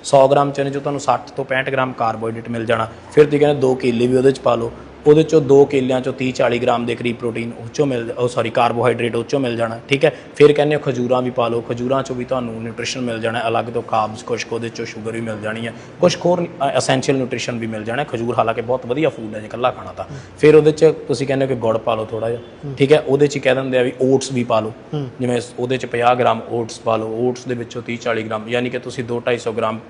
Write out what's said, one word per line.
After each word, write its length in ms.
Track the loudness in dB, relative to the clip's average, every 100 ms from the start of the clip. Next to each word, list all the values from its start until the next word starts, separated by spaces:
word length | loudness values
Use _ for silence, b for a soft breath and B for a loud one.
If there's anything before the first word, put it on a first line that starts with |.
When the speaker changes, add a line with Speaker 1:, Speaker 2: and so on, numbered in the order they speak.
Speaker 1:
ਸੌ 240 | 4 6 8
ਗ੍ਰਾਮ 240 | 6 2
ਚਨੇ 180 | 0 -4
'ਚੋਂ 120 | -4
ਤੁਹਾਨੂੰ 200 | -4 -4
ਸੱਠ 300 | 0 -2 -2
ਤੋਂ 140 | -10 -4
ਪੈਂਹਠ 240 | -2 0
ਗ੍ਰਾਮ 240 | 0 0
ਕਾਰਬੋਹਾਈਡਰੇਟ 560 | -2 -2 -2 -6 -6 -8
ਮਿਲ 160 | -6 0
ਜਾਣਾ, 240 | 0 0 B B
ਫਿਰ 140 | 4 6
ਤੁਸੀਂ 140 | 6
ਕਹਿੰਦੇ 220 | 4 4
ਦੋ 140 | 2 2
ਕੇਲੇ 320 | 0 2 2
ਵੀ 100 | 4
ਉਹਦੇ 140 | 4
'ਚ 80 | 4
ਪਾ 160 | 0 0
ਲਓ, 160 | -2 B B -2 6
ਉਹਦੇ 140 | 6
'ਚੋਂ 200 | 6 4
ਦੋ 240 | 6 6 6
ਕੇਲਿਆਂ 360 | 4 0 0
'ਚੋਂ 120 | -2
ਤੀਹ 200 | -4 -4
ਚਾਲੀ 260 | 0 0 2
ਗ੍ਰਾਮ 260 | 0 0 -2
ਦੇ 100 | -2
ਕਰੀਬ 200 | -4 -4
ਪ੍ਰੋਟੀਨ 360 | -6 -6 -8 -10
ਉਹ 60 | -12
'ਚੋਂ 180 | -2 0
ਮਿਲ, 260 | 0 -4 -2
ਉਹ 100 | -2
ਸੌਰੀ, 220 | -2 -2
ਕਾਰਬੋਹਾਈਡਰੇਟ 680 | 2 2 2 0 0 -2 -2
ਉਹ 80 |
'ਚੋਂ 160 | -2 -2
ਮਿਲ 180 | -2 -2
ਜਾਣਾ, 220 | -4 -6 -2
ਠੀਕ 180 | 2 2
ਹੈ? 60 | B B 6
ਫਿਰ 180 | 8
ਕਹਿੰਦੇ 220 | 8 2 0
ਹੋ 40 |
ਖਜੂਰਾਂ 420 | -2 -2 0 0
ਵੀ 80 | 0
ਪਾ 180 | -2 -2
ਲਓ, 140 | -2
ਖਜੂਰਾਂ 420 | -4 -6 -2 -2
'ਚੋਂ 120 | -2 -6
ਵੀ 100 | -4
ਤੁਹਾਨੂੰ 380 | -4 -4 -8
ਨਿਊਟ੍ਰੀਸ਼ਨ 380 | -10 -8 -8 -6
ਮਿਲ 180 | -6 -4
ਜਾਣਾ, 280 | -4 -2 -2
ਅਲੱਗ 180 | -2 -2
ਤੋਂ 160 | -6
ਕਾਰਬਸ 420 | -2 -2 -2 -6
ਕੁਛ 220 | -6 -6 -4
ਕੁ 100 | -6
ਉਹਦੇ 140 | -8
'ਚੋਂ 160 | -10 -12
ਸ਼ੂਗਰ 260 | -10 -10
ਵੀ 100 | -8
ਮਿਲ 200 | -8 -8
ਜਾਣੀ 260 | -8 -8 -8
ਹੈ, 60 | -12 B B
ਕੁਛ 180 | 0 2 0
ਹੋਰ, 180 | 0
ਅ, 220 | -2 -4 -2
ਐਸੈਂਸ਼ੀਅਲ 520 | 0 0 0 0 -2
ਨਿਊਟ੍ਰੀਸ਼ਨ 420 | -2 -6 -6 -6
ਵੀ 80 | -6
ਮਿਲ 160 | -8
ਜਾਣਾ। 200 | -6 -6
ਖਜੂਰ 320 | -4 -4 -4 0
ਹਾਲਾਂਕਿ 240 | 0 -2
ਬਹੁਤ 240 | -2 -4 -2
ਵਧੀਆ 240 | -2 -2
ਫੂਡ 260 | -2 -12 -12
ਹੈ 40 |
ਜੇ 60 | -12
ਇਕੱਲਾ 260 | -4 -4
ਖਾਣਾ 220 | -4 -12
ਤਾਂ। 120 | -14 -14 -14 B 4
ਫਿਰ 180 | 8 8
ਉਹਦੇ 160 | 6
'ਚ 140 | 4 2 2 -4
ਤੁਸੀਂ 200 | -4 -2
ਕਹਿੰਦੇ 180 | -2 0
ਹੋ 40 |
ਕਿ 60 | 0
ਗੁੜ 220 | 0 0
ਪਾ 180 | 0 -2
ਲਓ 100 | -4
ਥੋੜ੍ਹਾ 240 | -6 -4
ਜਿਹਾ, 120 | -6 -10 -14 -12
Speaker 2:
ਹੂੰ। 100 | 0
Speaker 1:
ਠੀਕ 180 | 6
ਹੈ? 60 | 6
ਉਹਦੇ 280 | 4 2 2
'ਚ 80 | 2
ਹੀ 60 |
ਕਹਿ 140 | 2 2
ਦਿੰਦੇ 220 | 2 0
ਆ 40 |
ਵੀ 100 | 0 0
ਓਟਸ 300 | 2 2 0
ਵੀ 120 | -4
ਪਾ 160 | 0 0
ਲਓ, 140 | 0 -10 -10
Speaker 2:
ਹੂੰ। 160 | -8 -8 -6
Speaker 1:
ਜਿਵੇਂ 220 | -2 -2 -4 -8
ਉਹਦੇ 180 | -4 -4
'ਚ 80 | -4
ਪੰਜਾਹ 300 | 0 2 4
ਗ੍ਰਾਮ 260 | 2 0 -4
ਓਟਸ 300 | -6 -6 -6
ਪਾ 160 | -2 -2
ਲਓ, 320 | -2 -2 -2
ਓਟਸ 180 | -4 -8
ਦੇ 100 | -8
ਵਿੱਚੋਂ 260 | -8 -12
ਤੀਹ 160 | -8 -6
ਚਾਲੀ 260 | -4 -4
ਗ੍ਰਾਮ, 260 | -4 -8 -4
ਯਾਨੀ 200 | -4 -2
ਕਿ 100 | -6
ਤੁਸੀਂ 240 | -8 -8
ਦੋ 160 | -6 -4
ਢਾਈ 180 | -2 -2
ਸੌ 140 | -2
ਗ੍ਰਾਮ 280 | -4 -4 -6